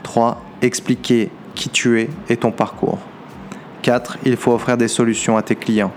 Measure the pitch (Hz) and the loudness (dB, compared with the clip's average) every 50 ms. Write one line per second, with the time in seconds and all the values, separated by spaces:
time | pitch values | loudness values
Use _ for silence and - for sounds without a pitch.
0 | - - - 117 117 117 113 - - - - - - 123 - - - - 127 - | -12 -2 0 2 2 2 2 -2 -10 -18 -4 0 0 0 0 0 -2 -2 -4 -2
1 | - - 123 117 107 90 - - - - - - - - - - - 123 117 113 | 2 2 2 2 2 0 -4 -12 -18 -14 -10 -8 -8 -2 -2 0 2 4 4 4
2 | 113 113 151 - 104 - 117 117 - 117 107 - - 101 - - - - - - | 2 0 -4 -10 -2 -2 -2 2 2 0 2 2 -2 -2 0 -4 -2 -2 -2 -4
3 | - - - - - - - - - - - - - - - - - - 120 - | -6 -14 -18 -18 -20 -18 -18 -16 -16 -14 -14 -16 -16 -18 -16 -4 0 2 2 2
4 | - - - - - 135 123 113 - 127 120 113 - - 123 120 120 110 - - | 0 -4 -10 -2 0 0 0 2 4 2 2 2 2 0 2 2 2 0 2 2
5 | 123 117 110 - - - 113 110 104 - 117 - - - 113 107 101 95 95 | 2 2 2 0 2 2 2 2 2 0 -2 -2 0 0 2 2 2 0 -4